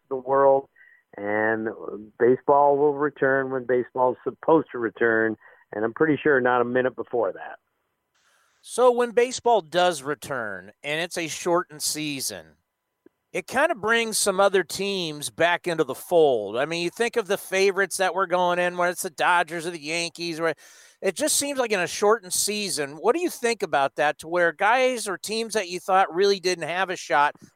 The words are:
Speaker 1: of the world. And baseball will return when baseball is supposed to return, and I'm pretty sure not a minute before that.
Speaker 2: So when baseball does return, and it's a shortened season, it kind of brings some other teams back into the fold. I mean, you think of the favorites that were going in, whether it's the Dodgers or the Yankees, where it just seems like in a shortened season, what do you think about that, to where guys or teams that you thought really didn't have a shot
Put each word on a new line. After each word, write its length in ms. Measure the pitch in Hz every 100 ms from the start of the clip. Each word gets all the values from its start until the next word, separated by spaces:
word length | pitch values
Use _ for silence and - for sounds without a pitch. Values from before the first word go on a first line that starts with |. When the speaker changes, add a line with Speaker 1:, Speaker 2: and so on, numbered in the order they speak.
Speaker 1:
of 40 | _
the 200 | 135 131
world. 400 | 135 139 135 139 _ - _ _ -
And 500 | 101 107 110 110 110 104 82 101 107 -
baseball 580 | 117 127 - 143 143 139
will 160 | 147
return 580 | 139 147 139 139 135 131
when 140 | 131
baseball 480 | 120 127 117 131 127
is 60 | 113
supposed 460 | - 120 - 160 -
to 60 | 127
return, 580 | 113 - 117 113 110 110 - - _
and 100 | 104
I'm 120 | 110
pretty 240 | 113 156 139
sure 180 | 156 139
not 180 | 123 123
a 40 |
minute 300 | 120 123 127
before 380 | 120 110 123 101
that. 260 | 82 73 - _ _ _ _ _ _ _ _ _ _
Speaker 2:
So 300 | - - 247
when 220 | 240 240
baseball 500 | 226 240 240 240 226
does 400 | 156 160 180 156
return, 680 | 131 147 - 135 110 95 95 -
and 180 | 143 151
it's 160 | 175 -
a 120 | 160
shortened 540 | 135 185 170 180 151
season, 720 | - 151 156 139 120 95 78 73 _ _ _ _ _ _ _
it 140 | - 180
kind 260 | 233 311
of 80 | 294
brings 380 | 202 233 226 214
some 220 | 208 185
other 220 | 196 190
teams 680 | 175 - 196 196 170 151 127
back 360 | 113 165 175 -
into 180 | 160
the 100 | 139
fold. 640 | 131 - 175 156 120 101 110
I 100 | 147
mean, 160 | 170
you 80 | 175
think 260 | - 233 240
of 120 | 185
the 100 | 196
favorites 580 | - 190 196 185 190 -
that 180 | 185
were 120 | 170 190
going 320 | 180 180 175
in, 180 | 180 180
whether 160 | 175
it's 100 | 175
the 80 | 190
Dodgers 560 | 151 156 175 170 170 165
or 40 |
the 100 | 170
Yankees, 600 | 143 165 170 - 170 160
where 140 | 165 147 - - - _
it 120 | -
just 220 | - 294 -
seems 220 | 285 277
like 120 | 240
in 100 | 208
a 60 | 170
shortened 460 | - 208 226 180
season, 600 | - - 208 202 139 143
what 220 | - 180
do 60 | 294
you 80 | 349
think 340 | - 233 226
about 340 | 180 147 135 -
that, 220 | 147 151
to 80 | 160
where 240 | 175 170
guys 540 | 156 202 247 254 247 208
or 120 | 180
teams 340 | - 220 226
that 160 | 214 180
you 100 | 180
thought 340 | - 190 190
really 280 | 160 202 202
didn't 260 | 175 180 151
have 220 | 175 190
a 80 | 175
shot 380 | - 156 147 - -